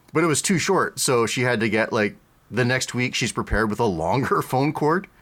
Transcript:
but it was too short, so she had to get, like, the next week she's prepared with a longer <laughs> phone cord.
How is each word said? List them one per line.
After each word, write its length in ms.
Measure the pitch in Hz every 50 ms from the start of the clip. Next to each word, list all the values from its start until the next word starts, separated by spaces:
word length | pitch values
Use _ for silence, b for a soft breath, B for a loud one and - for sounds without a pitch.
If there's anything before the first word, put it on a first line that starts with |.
| _ - -
but 100 | 156 170
it 20 |
was 140 | 165 143 -
too 180 | - - 190 151
short, 400 | - 196 190 151 107 - - -
so 280 | - 143 127 120 113
she 160 | 104 - 120
had 180 | 120 123 123 107
to 80 | 113 110
get, 240 | 107 110 107 -
like, 240 | 110 110 104 101 - - _ _ _ _ _ -
the 140 | 98 117 123
next 300 | 123 127 123 - - -
week 200 | 123 123 123 -
she's 180 | - 131 107
prepared 360 | - 120 107 - - 101 113 104
with 100 | 104 -
a 40 | 120
longer 560 | 107 87 80 80 87 104 139 123 - 202 160
<laughs> 0 |
phone 300 | - - 135 127 139 156
cord. 340 | 147 - 147 147 165 190 - - b b